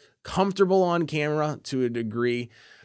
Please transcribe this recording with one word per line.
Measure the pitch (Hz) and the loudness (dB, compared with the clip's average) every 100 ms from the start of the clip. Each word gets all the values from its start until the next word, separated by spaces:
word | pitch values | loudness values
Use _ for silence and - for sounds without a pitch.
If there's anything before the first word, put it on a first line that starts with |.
| _ _ | _ _
comfortable | - - 196 196 190 190 | -6 0 2 2 4 4
on | 180 170 156 | 4 2 0
camera | 156 147 151 151 147 | -2 -2 -2 -2 -4
to | - 131 123 | -4 -2 0
a | |
degree, | 117 113 110 120 120 117 - - - | -2 -4 -2 0 -2 -6 -14 -20 -20